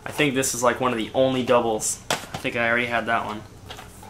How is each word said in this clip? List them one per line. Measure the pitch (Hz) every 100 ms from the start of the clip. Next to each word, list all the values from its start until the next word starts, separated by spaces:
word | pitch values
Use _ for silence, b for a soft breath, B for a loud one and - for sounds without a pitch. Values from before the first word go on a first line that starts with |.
| -
I |
think | - 151 127
this | 131
is, | 120
like, | 120 120
one | 123
of | 120
the | 104 -
only | 131 131
doubles. | 120 120 117 107 - - -
I | - - -
think | 135 123
I | 117
already | 120 120
had | 117 110
that | 113 104
one. | 107 - - - - - -